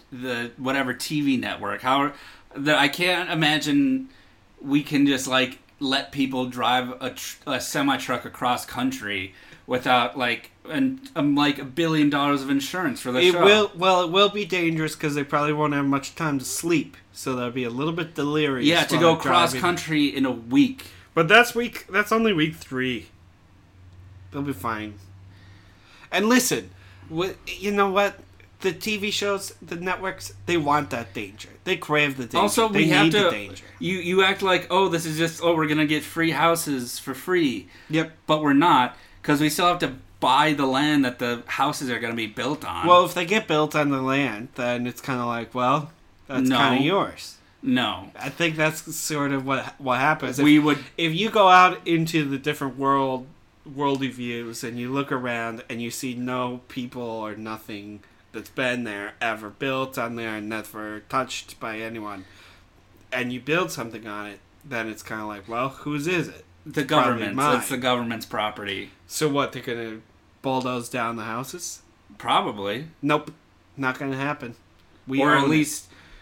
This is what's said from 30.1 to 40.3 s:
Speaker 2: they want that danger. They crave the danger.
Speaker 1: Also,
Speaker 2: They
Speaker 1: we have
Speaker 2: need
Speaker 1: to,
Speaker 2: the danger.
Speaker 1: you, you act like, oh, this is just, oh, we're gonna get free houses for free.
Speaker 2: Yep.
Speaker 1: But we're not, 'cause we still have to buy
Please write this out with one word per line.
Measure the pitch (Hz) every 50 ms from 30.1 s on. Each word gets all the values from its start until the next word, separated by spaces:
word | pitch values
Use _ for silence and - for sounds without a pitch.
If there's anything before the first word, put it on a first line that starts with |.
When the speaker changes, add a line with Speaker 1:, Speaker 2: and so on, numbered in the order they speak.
| - - - - - - -
Speaker 2:
they | - 175
want | 170 147 143 147 147 143 143
that | 131 117 117 - -
danger. | 123 104 98 104 - - - - - -
They | 180 185
crave | 175 - - 151 147 147 143 135
the | 135 123
danger. | 110 - 170
Speaker 1:
Also, | - 202 - 226 226 220
Speaker 2:
They | 202 - 160
Speaker 1:
we | 160
have | 151 190 -
Speaker 2:
need | 165 156
Speaker 1:
to, | 208 190
Speaker 2:
the | 170
danger. | 113 104 104 90 95 - - - - -
Speaker 1:
you, | 165 170 190 185
you | 170 175 185 190 190
act | 190 196 190
like, | 196 185 180 175 175 -
oh, | 180 190 196 180
this | 165 165 165
is | 160 156 156
just, | 165 160 160 - 175
oh, | 170 170
we're | 160 156
gonna | 151 151 156 151
get | 147 156 147 -
free | - - 165 165 160
houses | 139 139 165 170 170 165 - 156 139 127 120 120 - -
for | - 139 123
free. | 131 - 180 180 180 160 131 113 95 - - - - - -
Speaker 2:
Yep. | 151 160 160 160 - - _
Speaker 1:
But | - 156 151
we're | 151 143 139
not, | 139 160 175 151 127 123 123 - - - - - - -
'cause | - 147 143
we | 156 151
still | 151 - 180
have | 175 170 170
to | 165 135 131 - - - - -
buy | - 123